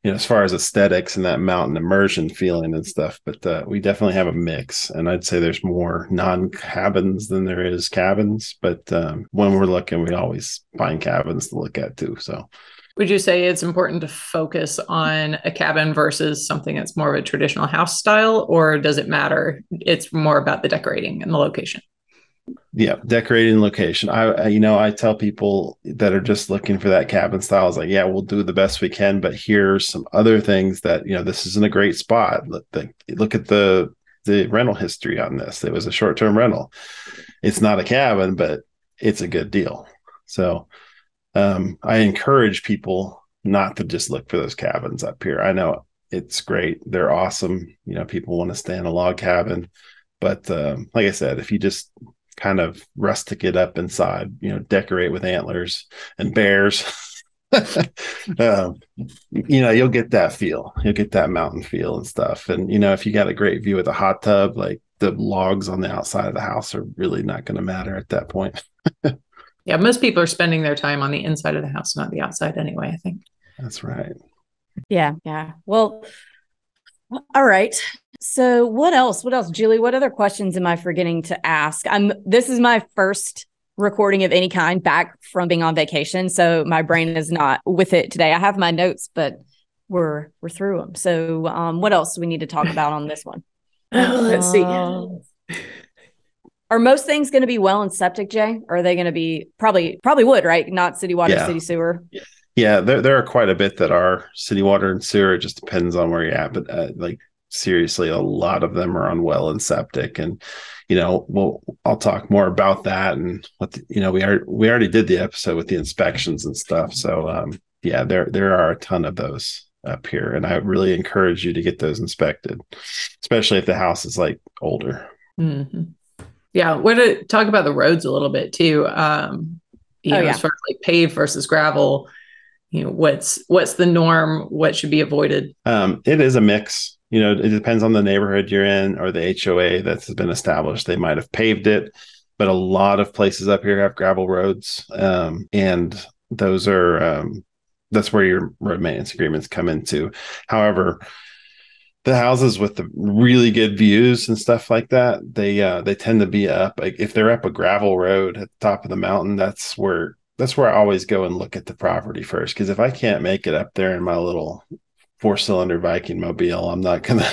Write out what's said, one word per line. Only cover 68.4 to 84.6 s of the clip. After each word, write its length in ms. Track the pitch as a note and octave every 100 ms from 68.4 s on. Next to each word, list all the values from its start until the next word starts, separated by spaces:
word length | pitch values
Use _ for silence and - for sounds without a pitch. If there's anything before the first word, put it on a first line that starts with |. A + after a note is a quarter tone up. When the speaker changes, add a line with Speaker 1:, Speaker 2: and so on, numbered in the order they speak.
| G2 - - _ - _
Speaker 1:
<laughs> 100 | D3 C3+ _ _ - _
Speaker 2:
Yeah, 140 | - D#3+
most 240 | A3 B3
people 220 | B3 F3
are 40 | E3
spending 360 | - E3+ D#3+
their 100 | D#3
time 300 | C#3+ C#3+ C#3+
on 80 | C#3
the 120 | C#3+
inside 320 | D#3+ D3+ - D3+
of 60 |
the 80 | D3
house, 260 | C#3 - D3+
not 140 | -
the 120 | -
outside 360 | - - D#3 -
anyway, 320 | D#3 - D#3
I 60 | E3
think. 240 | F#3 F3+ _ _ _ -
Speaker 1:
That's 240 | B2 -
right. 300 | - - - - _ _ _ _ _ - -
Speaker 3:
Yeah, 240 | F#3 D3+ D#3
yeah. 280 | D#3 D#3 D#3+ - -
Well, 360 | G#3+ A3 A3 - - _ _ _ _ _ _ _ _ _ B3 _ C4+
all 100 | C4
right. 340 | F#3+ A3 - - - _ -
So 460 | - - B3+ A#3+ A#3+
what 280 | A3 E4 D4
else? 280 | B3+ F#3+
What 120 | B3 B3+
else, 160 | F3
Julie? 260 | E3 A3 A3+
What 160 | A#3
other 160 | C4 C4
questions 480 | - G3+ G3+ G3 F3+
am 80 | F3
I 120 | E3+
forgetting 440 | F3 F3 F3 E3
to 220 | E3 F3 E3+
ask? 400 | D#3 D3+ D#3 -
I'm, 240 | G#3 G3+ G#3 G3
this 240 | A3 B3+
is 100 | B3
my 240 | A#3+ A3+ A3 -
first 500 | F#3+ G3 - - - _ _ -
recording 460 | G3+ G3+ G3+ G3
of 80 | F#3
any 180 | F3+ F#3
kind 320 | F3+